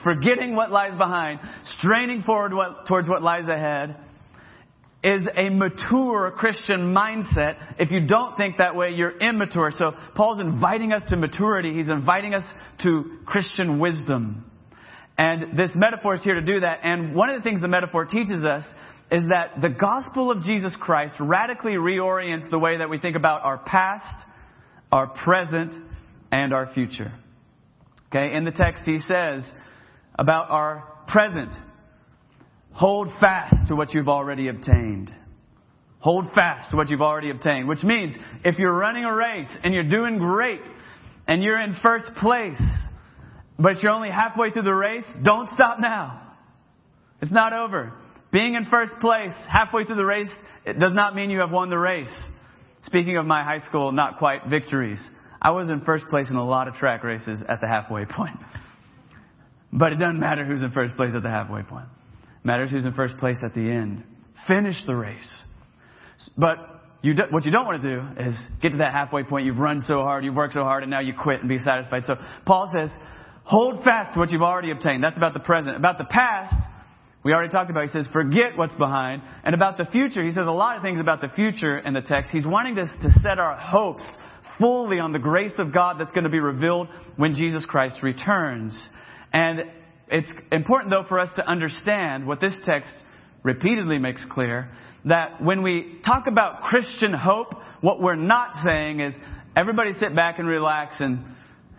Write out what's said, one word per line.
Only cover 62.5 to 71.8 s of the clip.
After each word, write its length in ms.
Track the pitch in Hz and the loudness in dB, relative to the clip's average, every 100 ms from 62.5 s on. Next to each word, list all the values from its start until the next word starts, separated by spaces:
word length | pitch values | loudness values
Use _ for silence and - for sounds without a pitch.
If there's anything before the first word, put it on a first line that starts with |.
| 120 131 | 0 0
who's 160 | 135 127 | -2 -2
in 80 | |
first 240 | 127 127 127 | -2 -4 -2
place 200 | 127 123 | -2 -2
at 120 | 117 113 | -4 -4
the 160 | 113 | -2
end. 320 | 120 107 101 - - - - - | -2 -4 -8 -12 -20 -20 -6 2
Finish 280 | 190 208 175 - | 2 2 -2 -4
the 100 | 123 | -4
race. 480 | 107 104 - - - - - _ _ - - - - - | -4 -10 -16 -18 -20 -20 -20 _ _ -20 -20 -20 -10 2
But 200 | 165 165 - - - _ | 2 2 -6 -20 -20 _
you 120 | 143 | 0
do, 100 | 151 - | 2 2
what 160 | 160 151 | 0 2
you 60 | |
don't 140 | 214 240 | 2 0
wanna 140 | 160 | -4
do 240 | 135 127 135 131 | -4 -4 -8 -6
is 240 | 123 113 - - | -6 -6 -8 -4
get 100 | 165 | -2
to 60 | 143 | 0
that 120 | 147 | 0
halfway 320 | 139 139 143 | 0 -2 -4
point. 220 | 131 139 131 | -2 -2 -2
You've 140 | 120 | 0
run 220 | 151 147 | 0 0
so 200 | 123 147 | 0 0
hard, 240 | 135 139 135 | 0 -2 -2
you've 100 | 131 | -2
worked 200 | 147 147 | -2 0
so 80 | |
hard, 200 | 135 135 | 0 0
and 60 | 135 | -2
now 100 | 135 | -4
you 140 | 131 | -4
quit 260 | 127 151 135 | -2 -2 0
and 80 | 127 | 0
be 120 | 127 | -2
satisfied. 440 | 135 127 | 0 0